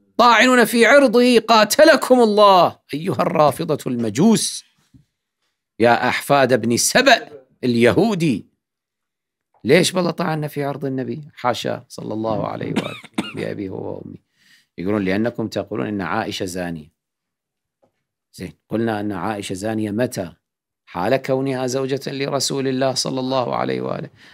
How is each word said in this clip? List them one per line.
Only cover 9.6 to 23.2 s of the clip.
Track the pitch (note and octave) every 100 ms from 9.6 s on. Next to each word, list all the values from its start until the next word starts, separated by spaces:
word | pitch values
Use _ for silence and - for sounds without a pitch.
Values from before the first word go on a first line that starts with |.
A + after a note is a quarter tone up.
ليش | - F3 E3
بالله | F#3 F3
طعنا | D#3+ D#3+ D#3 D3+
في | C#3+
عرض | C#3 C#3
النبي؟ | C#3 C3 A#2 D3 D3+
حاشا، | - B2 A2+ B2+ A2+ -
صلى | - A#2+
الله | G#2+ A2 G#2 G#1+
عليه | A1 -
وآله، | - - - - - -
بأبي | - G#2+ G#2+ F#2+
هو | A2 G2+ -
وأمي. | - - _ _ _ _ _ -
يقولون: | F2+ G#2+
"لأنكم | F#2 G2 A#2 A#2 A2
تقولون | G#2 - A#2 A2+
إن | G#2
عائشة | E2 G#2+ G#2 -
زانية." | F#2+ F2+ F2 D#2+ D2+ _ _ _ _ _ _ _ _ _ _ _ _ _ _
زين، | - F2+ - _
قلنا | A2 A2+ G#2
أن | G#2
عائشة | F#2 G2 G#2 G2+
زانية | F#2 G#2+ A2 G#2+
متى؟ | G#2 B2 A2+ E2+ - _ _ _ _ _
حال | F2+ G2+ C3+
كونها | C3+ C3 C#3 B2+ C3
زوجة | C3 C3 C3+ -
لرسول | C3+ C#3 C#3 - C#3+ C3+
الله | B2+ C3+
صلى | C3 - C3+